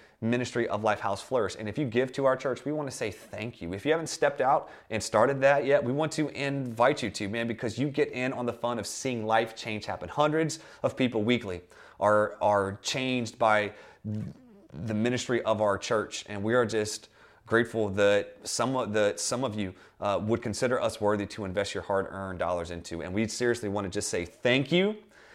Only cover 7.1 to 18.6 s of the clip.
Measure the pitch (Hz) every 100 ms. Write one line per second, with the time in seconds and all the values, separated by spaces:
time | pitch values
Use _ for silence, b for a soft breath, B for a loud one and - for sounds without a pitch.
7.1 | - 101 117 117 113 117 101 143 143 143
8.1 | 123 127 120 120 120 120 120 98 - 135
9.1 | 120 107 113 120 - 113 107 107 92 87
10.1 | 143 151 156 156 - B B 135 - 127
11.1 | 113 107 120 104 87 - B B B 104
12.1 | 107 107 - 104 101 95 101 - 139 131
13.1 | 127 113 - 113 107 104 - B B 107
14.1 | 107 110 - - - - 71 110 107 117
15.1 | 123 - 120 110 107 104 98 - 113 98
16.1 | - - 101 104 123 113 110 104 - -
17.1 | b b b - 113 117 113 104 101 101
18.1 | 101 - - - -